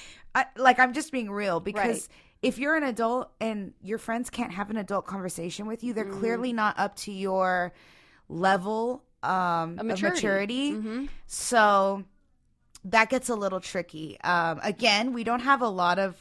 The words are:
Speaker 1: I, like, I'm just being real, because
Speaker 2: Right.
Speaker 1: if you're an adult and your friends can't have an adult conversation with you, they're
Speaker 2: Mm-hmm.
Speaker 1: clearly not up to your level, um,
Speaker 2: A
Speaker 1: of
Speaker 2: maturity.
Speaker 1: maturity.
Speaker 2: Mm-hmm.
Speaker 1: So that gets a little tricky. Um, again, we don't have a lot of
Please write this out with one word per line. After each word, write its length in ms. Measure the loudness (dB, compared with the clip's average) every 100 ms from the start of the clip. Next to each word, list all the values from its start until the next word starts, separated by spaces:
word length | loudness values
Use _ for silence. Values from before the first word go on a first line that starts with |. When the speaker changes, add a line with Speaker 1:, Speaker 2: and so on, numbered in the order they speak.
| -18 -20 -4 0
Speaker 1:
I, 100 | 0 4
like, 240 | 6 6
I'm 140 | 4
just 180 | 2 -4
being 180 | -4 -4
real, 280 | -2 0 0
because 280 | -2 0 0
Speaker 2:
Right. 200 | 0 -4 -16 _ _
Speaker 1:
if 160 | 0 0
you're 160 | 2 2
an 80 |
adult 480 | 2 0 0 0 -4 -6
and 320 | -4 -4 -8 -12
your 160 | -8 -6
friends 320 | -4 -4 -4
can't 240 | -6 -6
have 160 | -6 -6
an 80 | -4
adult 280 | -2 -4 -4
conversation 640 | -6 -6 -6 -8 -8 -8
with 160 | -6
you, 100 | -6
they're 120 | -4 -4
Speaker 2:
Mm-hmm. 140 | -2
Speaker 1:
clearly 340 | -2 0 -2
not 240 | 0 0 0
up 160 | -2 -4
to 140 | -10
your 640 | -6 -2 2 2 2 0 -6 -20 -20 _ _ -12
level, 760 | 0 2 2 2 -2 -2 -4 _ _
um, 80 | -2
Speaker 2:
A 500 | 0 2 0 -2 -4
Speaker 1:
of 40 | -4
Speaker 2:
maturity. 300 | 0 0 0
Speaker 1:
maturity. 560 | 2 0 0 -2 -2
Speaker 2:
Mm-hmm. 340 | -4 -6 -6 -8 -10 -12
Speaker 1:
So 760 | -8 0 4 6 6 4 0 -8 _ _ _ _ _ _ -18 0
that 240 | 4 4
gets 180 | 2 0
a 80 | -2
little 240 | -2 -4
tricky. 600 | -6 -6 -6 -8 -12 -6
Um, 380 | 0 2 2 0
again, 480 | -4 0 2 4 2
we 100 | -2 -2
don't 160 | 0
have 200 | 2 2
a 60 | 2
lot 320 | 2 2 2
of 160 | 0 -4